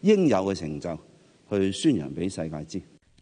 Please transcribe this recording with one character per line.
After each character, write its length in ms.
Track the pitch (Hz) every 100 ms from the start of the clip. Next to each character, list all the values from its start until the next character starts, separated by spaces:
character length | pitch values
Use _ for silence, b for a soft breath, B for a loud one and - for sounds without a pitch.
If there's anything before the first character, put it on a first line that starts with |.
應 260 | 190 208 160
有 80 | 95
嘅 180 | 98
成 240 | 92 80 73
就 180 | 87 80 - _ b b -
去 220 | 101 95
宣 220 | 95 165
揚 100 | 104 67
俾 180 | 78 95
世 160 | 92 80
界 160 | 78
知。 160 | 78 92 - _ _ _